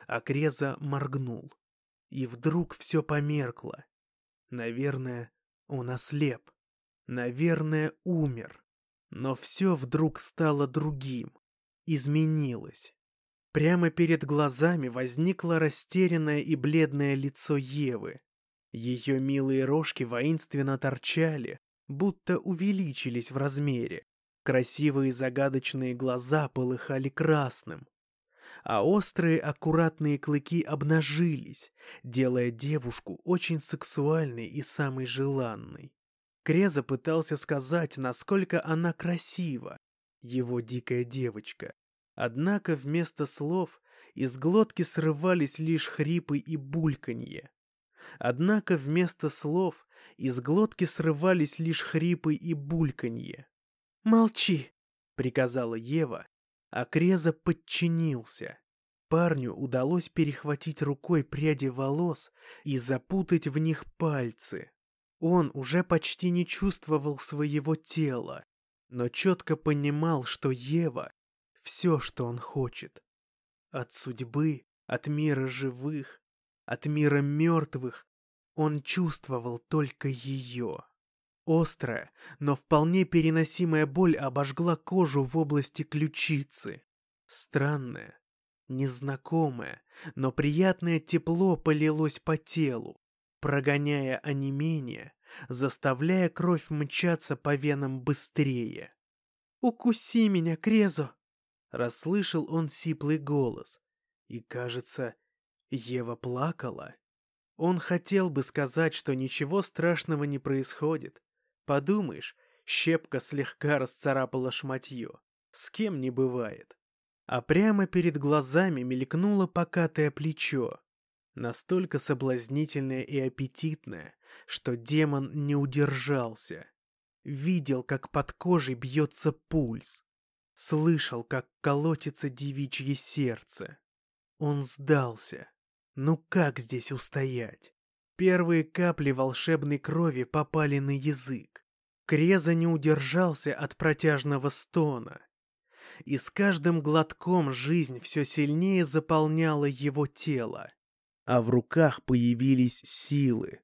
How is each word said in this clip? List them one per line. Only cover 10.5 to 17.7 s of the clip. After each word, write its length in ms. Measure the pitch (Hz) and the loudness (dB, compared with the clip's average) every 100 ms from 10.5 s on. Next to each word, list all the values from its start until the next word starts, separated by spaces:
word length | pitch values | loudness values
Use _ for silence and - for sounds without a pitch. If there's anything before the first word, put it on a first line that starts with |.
| 143 139 | 2 0
другим. 640 | 151 151 139 135 123 - - _ _ _ _ - | 0 -2 -4 -6 -6 -8 -14 _ _ _ _ -4
Изменилось. 1080 | 147 131 151 156 156 139 117 - - - _ _ _ _ _ _ 151 | -2 2 2 4 2 0 -4 -8 -14 -18 _ _ _ _ _ _ 2
Прямо 340 | 156 175 170 | 4 6 4
перед 360 | 165 165 165 139 | 4 4 4 2
глазами 640 | 147 147 127 165 170 127 | 2 2 4 2 4 -2
возникло 680 | 120 127 123 175 185 170 160 | -4 -4 0 0 0 0 2
растерянное 840 | 156 - - 185 180 170 151 147 | 2 0 -2 2 4 4 2 0
и 140 | - 147 | 0 0
бледное 580 | 147 160 156 139 143 135 | 2 4 4 2 0 0
лицо 400 | 139 - - 143 | -2 -4 0 0
Евы. 640 | 131 | 0